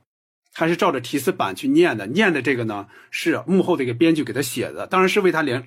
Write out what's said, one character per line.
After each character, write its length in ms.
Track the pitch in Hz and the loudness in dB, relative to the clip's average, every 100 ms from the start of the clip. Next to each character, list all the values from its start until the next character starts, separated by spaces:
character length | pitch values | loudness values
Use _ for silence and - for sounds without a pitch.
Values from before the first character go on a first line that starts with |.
| _ _ _ _ _ | _ _ _ _ _
他 140 | - 165 | -4 -2
是 100 | 170 | 2
照 140 | 190 | 0
着 80 | 135 | 0
提 180 | 120 143 | -4 -4
词 120 | 131 | -2
板 220 | - 98 | -2 -4
去 140 | 92 131 | -4 0
念 280 | 147 175 113 | 4 4 2
的， 120 | 101 | -4
念 240 | 131 190 | 0 2
的 100 | 151 | 2
这 140 | 127 123 | 0 -2
个 80 | |
呢， 240 | 113 104 98 - - | -2 -6 -10 -20 -14
是 320 | - 170 131 - | -6 -2 -2 0
幕 160 | 185 | 2
后 140 | 175 160 | 2 0
的 80 | |
一 40 | 127 | -2
个 60 | |
编 220 | 120 165 160 | 2 2 2
剧 80 | |
给 80 | 131 | 0
他 100 | 110 | -4
写 300 | 143 - 90 | -4 -4 -6
的， 160 | 71 101 | -8 -2
当 140 | 185 | 2
然 80 | 185 | 2
是 100 | 202 | 4
为 120 | 185 | 2
他 100 | 160 | 2
量-， 200 | 151 123 | 0 -2